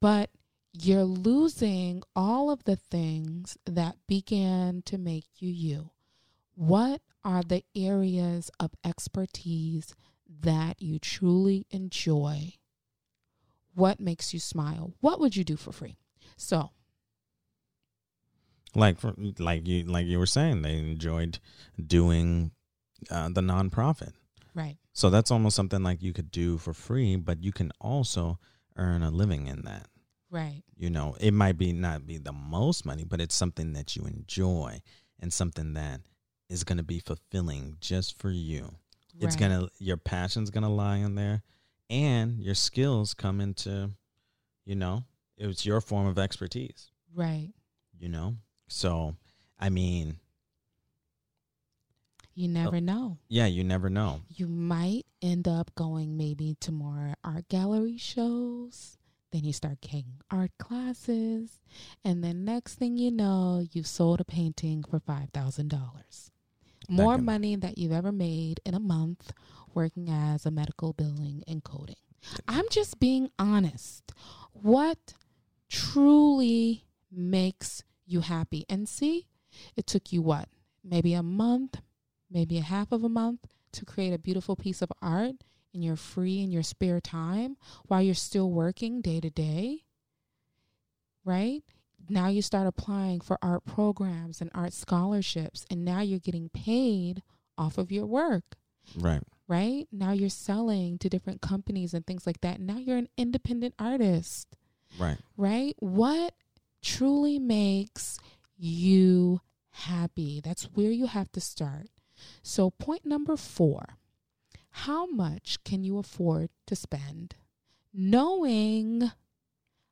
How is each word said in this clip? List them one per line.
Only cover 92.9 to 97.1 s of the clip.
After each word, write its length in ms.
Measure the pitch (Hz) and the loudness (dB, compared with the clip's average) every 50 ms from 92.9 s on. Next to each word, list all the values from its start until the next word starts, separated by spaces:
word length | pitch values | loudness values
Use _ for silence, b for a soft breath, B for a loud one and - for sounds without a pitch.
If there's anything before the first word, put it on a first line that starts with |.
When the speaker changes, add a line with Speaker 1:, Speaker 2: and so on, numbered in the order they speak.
| 202 196 190 190 180 175 | -4 -2 -2 -2 -2 -4
Speaker 1:
for 160 | - - 190 - - | -2 -4 -4 -2 0
art 220 | 180 175 180 - | 0 0 0 -2
programs 760 | - - - 208 208 202 - 196 190 175 165 165 165 165 - | -4 -2 0 2 2 2 0 -2 -4 -4 -4 -8 -10 -10 -8
and 100 | 170 165 - | -10 -8 -4
art 180 | 180 175 175 - | -4 -4 -4 -6
scholarships, 920 | - - - 185 175 175 196 208 202 185 - - 170 156 - - - - - | -8 -4 0 0 2 2 2 0 0 -2 -2 -4 -4 -6 -6 -8 -12 -10 -8
and 160 | 185 175 175 | -6 -4 -2
now 160 | 175 180 185 | -2 -2 -2
you're 200 | 208 202 190 185 | -2 -2 -2 -2
getting 280 | - - 170 170 165 165 | -4 -4 -4 -4 -6 -8
paid 720 | - - - 214 226 247 262 247 214 190 175 175 | -10 -8 -2 0 2 2 2 2 2 2 0 -2